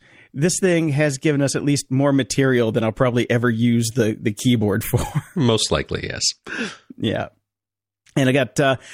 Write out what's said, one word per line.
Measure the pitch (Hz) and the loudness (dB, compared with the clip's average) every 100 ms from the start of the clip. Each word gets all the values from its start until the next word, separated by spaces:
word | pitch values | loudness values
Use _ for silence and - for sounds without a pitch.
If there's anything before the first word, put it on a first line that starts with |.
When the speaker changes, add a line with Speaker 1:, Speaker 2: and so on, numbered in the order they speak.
| _ - _ | _ -20 _
Speaker 1:
this | 139 170 - | -2 -2 0
thing | 185 170 160 | 2 2 0
has | 139 151 135 | 0 0 0
given | 160 143 | 0 2
us | 139 | 0
at | - | 0
least | 147 143 - | 0 -2 0
more | 131 143 | 0 2
material | 139 - 139 135 120 110 | 2 0 0 2 2 2
than | 113 | 0
I'll | 110 | -2
probably | - 123 120 - | 0 0 0 0
ever | 117 120 | 0 0
use | 113 120 117 113 | 2 2 2 0
the, | 127 107 107 | 0 0 0
the | 117 | -4
keyboard | - 127 117 104 107 | -2 0 2 2 -2
<laughs> | |
for. | - 110 - 151 - | 0 -2 -2 -6 -6
Speaker 2:
Most | 180 120 110 - | -2 2 2 0
likely, | 73 - - - | -2 -2 -6 -8
yes. | - - - - - 208 - - - | -4 -4 -6 -10 -8 -8 -10 -20 -8
Speaker 1:
Yeah. | 110 - - _ _ _ _ _ _ _ _ | -6 -4 -8 _ _ _ _ _ _ _ _
And | 151 131 | 0 2
I | |
got, | 139 120 - | 2 0 0
uh, | 135 131 - | 0 0 -6